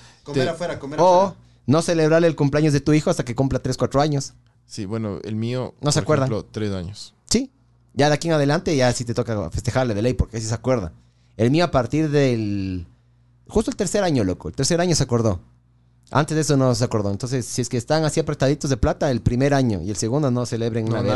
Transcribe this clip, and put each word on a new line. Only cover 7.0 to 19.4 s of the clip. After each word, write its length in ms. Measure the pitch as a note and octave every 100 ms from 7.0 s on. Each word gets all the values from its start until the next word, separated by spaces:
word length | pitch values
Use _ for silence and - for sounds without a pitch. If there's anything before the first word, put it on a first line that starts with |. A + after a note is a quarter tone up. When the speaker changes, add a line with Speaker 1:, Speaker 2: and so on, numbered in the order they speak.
| - _ -
Speaker 3:
Sí. 200 | A3+ C4+ _ _ _ _
Ya 140 | - D3
de 60 |
aquí 140 | D3 E3
en 60 |
adelante 420 | D#3+ C#3+ D#3 F#3+ D3
ya 160 | B2
sí 140 | A#2+ A#2+
te 80 |
toca 360 | A2+ A#2 A2 D#2+
festejarle 440 | - - C3 B2+
de 80 | G2+
ley, 100 | A#2
porque 260 | B2+ - A2+
sí 80 | A2
se 60 |
acuerda. 380 | A2+ B2 B2+ E2+ - _ _ _ -
El 120 | A2+
mío 140 | D3+
a 60 | F3
partir 400 | C3+ - D3 D#3
del, 760 | D3 C#3 A#2 G#2 G2+ F#2+ F#2 E2+ _ _ _ _ _ -
justo 220 | - A#3
el 60 | -
tercer 260 | F#3+ G#3
año, 180 | F#3 C#3
loco. 280 | F#2+ F2+ -
El 40 |
tercer 280 | - C3+ E3
año 120 | F3+
se 80 | D3+
acordó. 360 | B2 A#2+ A2 F2+ - _ _ _ _ _ _
Antes 240 | - D3+
de 80 | D#3
eso 160 | D3+ C#3
no 160 | C3
se 100 | A#2
acordó. 260 | A#2 A2 G2+
Entonces, 360 | G2+ A#2+ C3 A2+
si 160 | -
es 80 | A#2+
que 80 | B2
están 260 | - D#3
así 160 | D#3 D#3+
apretaditos 480 | D#3 D3 C3+ D3+ D3
de 80 | B2+
plata, 340 | D3+ C#3+ D#3
el 120 | A#2+
primer 320 | - B2